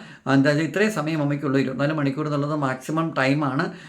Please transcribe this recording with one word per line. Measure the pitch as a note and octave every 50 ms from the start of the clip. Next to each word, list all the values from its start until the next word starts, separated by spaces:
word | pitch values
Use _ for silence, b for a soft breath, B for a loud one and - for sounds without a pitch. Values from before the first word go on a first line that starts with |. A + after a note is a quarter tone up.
| B B B B B - C3+
എന്താ | C3+ C3+ D3
വെച്ചാൽ | D3 D3 D#3+ D3
ഇത്രയും | - F#3+ G#3 A3 G#3
സമയം | D#3+ D3 D#3 E3 D#3 C#3+
അമ്മയ്ക്കുള്ളൂ, | C#3+ C#3+ C#3 D#3 C#3+ C3 C3+
ഇരുപത്തിനാല് | C3+ - B2+ B2+ C#3+ D3 D#3
മണിക്കൂർ | D#3 C#3+ C#3 C3 D3+ D3+
എന്നുള്ളത് | D3+ D3 C#3+ C#3 D3 D#3
മാക്സിമം | D3+ C#3+ C3 B2+ B2+ - - D3+ D#3+ D#3+ E3 - C#3
ടൈമാണ്. | C3 C3 C#3 D3+ D3+ C3+ B2+ C#3+ F3+ F#3+ F3 B B